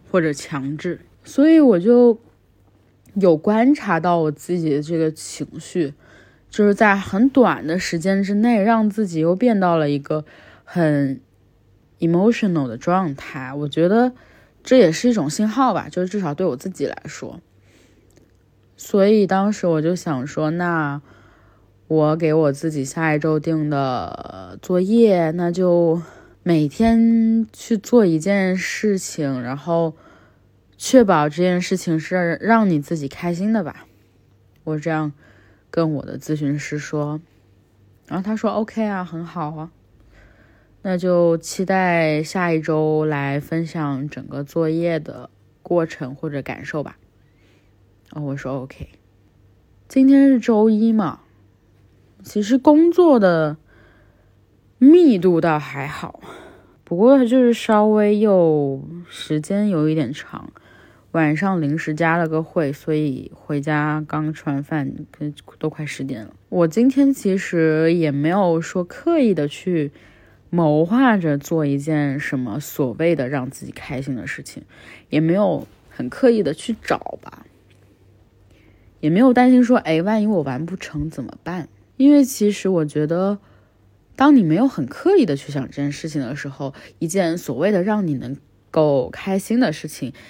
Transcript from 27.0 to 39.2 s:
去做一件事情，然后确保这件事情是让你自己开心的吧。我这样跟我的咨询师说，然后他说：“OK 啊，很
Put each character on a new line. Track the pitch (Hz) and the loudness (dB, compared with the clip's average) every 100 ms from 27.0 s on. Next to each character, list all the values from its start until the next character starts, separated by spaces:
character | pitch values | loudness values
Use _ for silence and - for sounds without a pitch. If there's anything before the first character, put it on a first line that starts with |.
| 226 226 226 226 220 | 4 4 2 0 -2
去 | - - 220 | -8 -4 -4
做 | - 240 | 2 4
一 | 190 160 | 4 2
件 | 175 202 185 185 | 0 0 0 -2
事 | - - 214 190 | -6 -4 -2 -2
情， | - - 143 131 | -4 -6 -4 -4
然 | 120 143 | -6 -8
后 | 175 170 165 156 - - _ _ _ _ _ _ | -4 -2 -2 -4 -18 -20 _ _ _ _ _ _
确 | - 262 | 4 6
保 | 202 165 151 | 6 4 2
这 | 151 | 0
件 | 180 180 | 0 0
事 | 180 190 | -2 -4
情 | - 160 | -2 -2
是 | 156 185 170 160 | -2 -2 -2 -4
让 | 196 226 208 | 2 2 4
你 | 151 | 0
自 | 143 165 | -2 -6
己 | 139 | -8
开 | - 175 | -8 -8
心 | 170 208 | -4 -2
的 | 220 | -2
吧。 | 151 - - _ _ _ _ _ _ _ | -4 -12 -20 _ _ _ _ _ _ _
我 | - 156 | -8 -6
这 | 165 | -4
样 | 156 151 - _ _ _ _ _ | -4 -4 -8 _ _ _ _ _
跟 | - 160 | -2 -2
我 | 151 | -2
的 | - - | -8 -12
咨 | - 151 | -8 -4
询 | 143 147 | -2 -4
师 | - 147 | -6 -10
说， | 143 151 147 151 - _ _ _ _ _ _ _ _ | -8 -6 -6 -8 -12 _ _ _ _ _ _ _ _
然 | 170 | -8
后 | 196 | -6
他 | 220 | -4
说： | 214 | -2
“OK | 208 220 226 | -4 -4 -4
啊， | 214 196 | -4 -6
很 | 175 165 | -8 -10